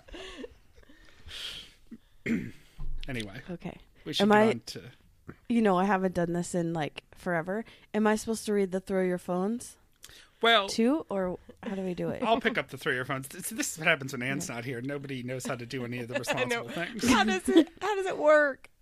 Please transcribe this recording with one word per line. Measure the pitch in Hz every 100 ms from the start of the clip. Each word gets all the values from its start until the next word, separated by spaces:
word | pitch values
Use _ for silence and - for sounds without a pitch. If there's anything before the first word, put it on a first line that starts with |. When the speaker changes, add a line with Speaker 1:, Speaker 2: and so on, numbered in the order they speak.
| - 349 381 349 - - _ - - 294 - - - - - - - - - - _ - -
Speaker 1:
<clears throat> | 226 117 - - - - - -
Anyway. | 131 101 117 -
Speaker 2:
Okay. | 175 - - - _ -
Speaker 1:
We |
should | -
Speaker 2:
Am | 202
Speaker 1:
get | 208
Speaker 2:
I | 220
Speaker 1:
on | 120 -
to | - - - _ _ - - -
Speaker 2:
You | 233
know, | 214 180
I | 196
haven't | 185 185
done | 180 170
this | 170 175
in, | 180 170
like, | 165 143 - - -
forever. | 190 170 170 208 233 - _
Am | 214 214
I | 214
supposed | - 220 -
to |
read | 208 190
the | 190
throw | 190 190
your | 185 180
phones | - 180 196 240 - - _ _ - - - -
Speaker 1:
Well, | 226 226 196
Speaker 2:
too, | 214 233 311 -
or | 196 185 175 - -
how | 240
do | 190
we | 185 175
do | 165
it? | -
Speaker 1:
I'll | 214 240
pick | 233 185
up | 139
the | 135
throw | 156
your | 127 131
phones. | 135 135
This, | 175 -
this | 226 -
is | -
what | 165
happens | 151 131
when | 131
Anne's | 123 139 -
Speaker 2:
Okay. |
Speaker 1:
not | 120 120
here. | 117
Nobody | 131 143 139 135
knows | 120 131 -
how | 123
to | 117
do | 135 120
any | 123
of | 117
the |
Speaker 3:
<laughs> | 269 - 139
I |
know. | 240 233 233
Speaker 1:
responsible |
things. | 285 - 226 240
Speaker 3:
How | 415
does | 220 370 -
it, | 370 285 -
how | 392 392
does | 381
it | -
work? | 302 302 294 - - _